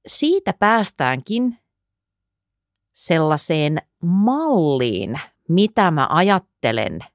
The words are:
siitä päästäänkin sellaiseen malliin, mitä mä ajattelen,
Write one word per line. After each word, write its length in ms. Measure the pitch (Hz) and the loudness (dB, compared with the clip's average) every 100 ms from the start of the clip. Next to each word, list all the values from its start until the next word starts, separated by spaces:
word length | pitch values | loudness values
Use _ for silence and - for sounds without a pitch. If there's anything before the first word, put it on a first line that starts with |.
| - | -10
siitä 460 | - 294 381 381 | -2 0 0 -2
päästäänkin 1040 | - 208 226 202 - 127 131 - 226 247 233 _ _ _ _ _ _ _ _ _ _ _ _ _ | 0 2 2 0 -2 -2 -2 -4 -2 -2 -4 _ _ _ _ _ _ _ _ _ _ _ _ _
sellaiseen 880 | - - 165 156 151 - 156 147 156 - _ | -12 -2 0 2 0 -2 -2 0 -2 -6 _
malliin, 1160 | 170 190 208 180 330 226 151 135 123 95 98 131 - _ - | -2 2 2 0 0 2 2 0 0 -2 -6 -8 -12 _ -2
mitä 420 | 175 214 220 190 | 2 2 2 0
mä 160 | 151 131 | 0 0
ajattelen, 880 | 156 190 190 - _ 120 113 104 80 - | 2 2 0 -2 _ -4 -2 -4 -8 -14